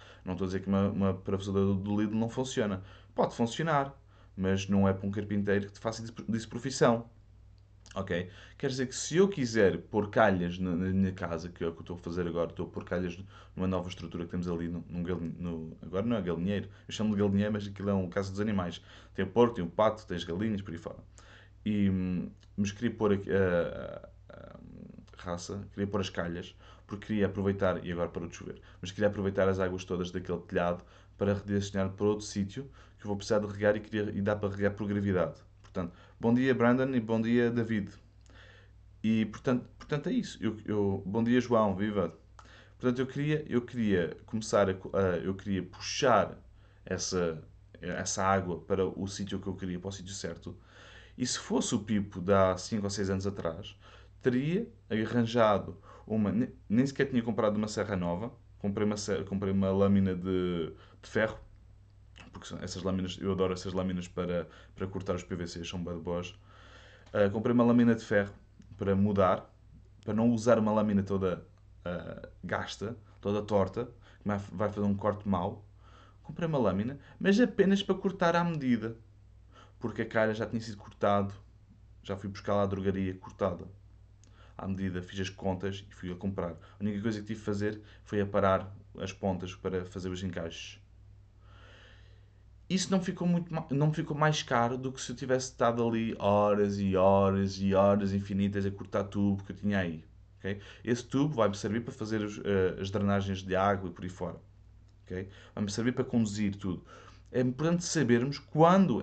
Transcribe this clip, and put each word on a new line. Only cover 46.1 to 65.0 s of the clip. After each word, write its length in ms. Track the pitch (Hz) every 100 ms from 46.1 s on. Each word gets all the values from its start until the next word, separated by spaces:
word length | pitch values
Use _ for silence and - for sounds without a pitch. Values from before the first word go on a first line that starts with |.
| 107 82 - - - - - -
essa, 580 | 92 - 92 85 80 - - - -
essa 420 | 90 76 85 -
água 380 | 95 98 87 82
para 260 | - 95 92
o 180 | - 95
sítio 320 | - 98 95
que 80 | 95
eu 60 |
queria, 240 | 92 92 90
para 120 | 98
o 20 |
sítio 220 | 101 92
certo. 440 | - 87 85 - - - - - - - -
E 80 | 127
se 120 | -
fosse 380 | - 240 - 120
o 40 |
Pipo 420 | - 104 98 95
de 120 | 90
há 240 | 98 95 92
cinco 280 | - 110 98
ou 40 |
seis 200 | 104 95
anos 180 | 95 98
atrás, 480 | 95 85 82 87 - - - - -
teria 460 | 131 123 147 180 233 - -
arranjado 880 | 107 110 120 113 120 110 98 80 - - - -
uma, 240 | 110 101
ne-, 220 | 95 127 - -
nem 180 | 107 139
sequer 200 | - 139
tinha 160 | 123
comprado 360 | 113 104 107 104
uma 100 | 107
serra 280 | - 98 98
nova, 360 | 87 87 117 - - -
comprei 280 | 104 98 104
uma 120 | 104
se-, 260 | - 98 95
comprei 260 | 98 98
uma 180 | 98 95
lâmina 460 | 95 98 101 95 90
de, 580 | 90 92 90 87 80 - - -
de 80 | -
ferro, 280 | 110 110 - - - - - - - - - -
porque 160 | - -
são, 120 | 78
essas 240 | 85 92
lâminas, 340 | 92 95 92 -
eu 120 | 98
adoro 200 | 92 92
essas 220 | 90 98
lâminas 340 | 92 95 90 87
para, 400 | - 87 87 82 - - -
para 100 | 95
cortar 300 | 98